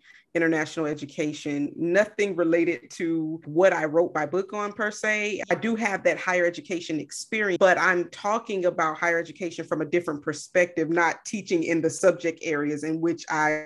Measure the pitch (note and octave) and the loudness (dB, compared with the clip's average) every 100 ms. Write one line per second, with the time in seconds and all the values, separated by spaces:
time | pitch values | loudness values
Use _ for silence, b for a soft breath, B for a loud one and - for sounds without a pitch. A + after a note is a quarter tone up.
0 | b b b E3+ E3 D#3+ D3+ - D3+ D3+ | b b b 0 2 2 -2 -4 -4 -4
1 | C#3+ - D3+ D3 D3+ C#3+ C#3+ - E3+ F#3 | -8 -4 -4 -4 -6 -4 -4 -2 0 2
2 | G#3+ - G3+ E3+ E3 E3+ E3+ E3 - - | 2 0 -2 2 2 4 2 0 -6 -8
3 | E3 E3 D#3 E3 D#3 D#3 F#3+ F3 D#3 D#3 | -2 -2 -2 -6 -4 4 4 4 2 2
4 | F3 D#3+ D3+ F3 G3 G#3 G#3 G3+ G#3+ G#3 | 2 0 -2 -2 -4 -6 -8 -4 -4 -2
5 | A3 G#3+ G#3 F#3+ - E3+ A3+ A3 A3 F#3+ | -2 -2 -2 -4 -2 -2 0 0 -2 0
6 | F3 D#3 - F3+ F3 E3+ - E3+ E3 D#3+ | 0 0 0 2 2 0 -6 -8 -4 -6
7 | C#3+ - - A3 G#3 F3 F#3 F3 E3+ F3+ | -6 -12 -6 -2 0 4 6 6 4 2
8 | E3+ - G3+ A3 A3+ G3 F3+ E3 D#3+ D#3 | 0 -4 -2 -2 -2 0 0 2 -2 0
9 | E3+ E3+ E3 D3+ F3 E3 E3 D#3+ D3+ F3 | 0 0 -2 -6 -8 -6 -4 -2 0 0
10 | E3+ D3 D#3 D3 - F#3 F3 F3 D#3 E3+ | 0 -4 -6 -8 -2 2 2 2 0 2
11 | E3 - - G#3+ F#3 F3 D#3 E3+ D#3+ D#3 | 2 0 -6 -8 -2 0 2 2 2 2
12 | F#3+ E3+ E3+ D#3+ - D3 D3 D3 D3+ D#3+ | 2 2 -2 -4 -4 -2 -2 -2 -4 -2
13 | E3 E3 - D#3+ D3+ D#3 | -2 -2 -4 0 2 0